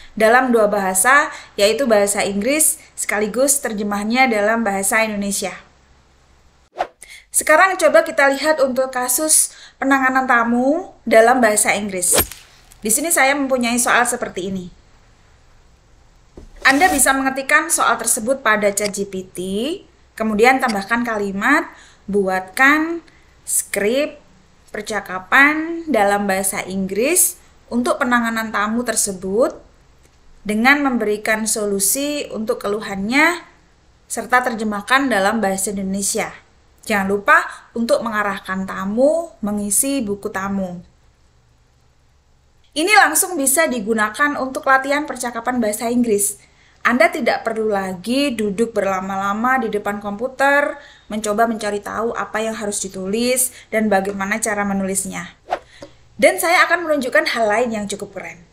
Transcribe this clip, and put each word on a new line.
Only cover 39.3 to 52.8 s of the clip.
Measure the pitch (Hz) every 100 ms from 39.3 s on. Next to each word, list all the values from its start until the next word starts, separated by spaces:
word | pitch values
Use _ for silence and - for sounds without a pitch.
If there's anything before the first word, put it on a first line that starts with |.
| -
mengisi | 202 208 208 202 269 277
buku | 208 202 208
tamu. | 190 196 196 185 175 - _ _ _ _ _ _ _ _ _ _ _ _ _ _ _ _ _ _
Ini | 285 359 427
langsung | 311 311 359 349
bisa | 269 339 311
digunakan | 247 202 220 214 - 294 285
untuk | 262 262 277
latihan | 262 277 285 302
percakapan | 247 247 233 240 254
bahasa | 214 214 233
Inggris. | 240 233 202 - - _ _ _ _
Anda | 214 247 339
tidak | 339 233 -
perlu | 226 220 220
lagi | 196 190 180 190 262 285
duduk | 220 214 190 226
berlama-lama | 208 190 190 190 196 202 208 247 262
di | 226
depan | 202 208 208
komputer, | 208 202 254 - 277 285 294 - - - -
mencoba | 214 214 208
mencari | 233 214 208 202
tahu | 202 196 226 -
apa | 202 214
yang | 220 220
harus | 208 208